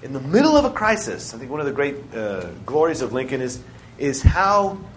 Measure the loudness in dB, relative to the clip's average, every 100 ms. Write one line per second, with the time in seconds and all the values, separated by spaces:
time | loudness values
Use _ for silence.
0 | -8 -8 2 4 8 6 4 0 0 0
1 | -2 -8 -10 -12 -8 -4 -4 -2 -2 -4
2 | -10 -8 -6 -6 -8 -12 -4 0 2 0
3 | -4 -4 -4 -4 -4 -8 -16 -20 -20 -6
4 | -4 4 4 4 2 2 0 -4 -14